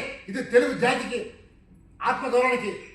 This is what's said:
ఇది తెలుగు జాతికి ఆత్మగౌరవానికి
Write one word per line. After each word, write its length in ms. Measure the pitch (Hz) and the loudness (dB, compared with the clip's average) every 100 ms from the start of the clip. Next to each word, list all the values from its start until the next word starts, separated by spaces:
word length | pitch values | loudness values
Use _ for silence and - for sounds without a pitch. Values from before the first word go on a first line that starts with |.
| - - - | 0 -10 -10
ఇది 100 | 196 - | -8 4
తెలుగు 200 | 240 285 - | 6 6 2
జాతికి 380 | 240 - 214 240 - - - - - - - - | 2 0 -2 -6 -8 -14 -20 -20 -20 -20 -20 -6
ఆత్మగౌరవానికి 720 | 226 254 269 240 254 247 214 180 - | -2 -2 0 2 2 0 -2 -8 -14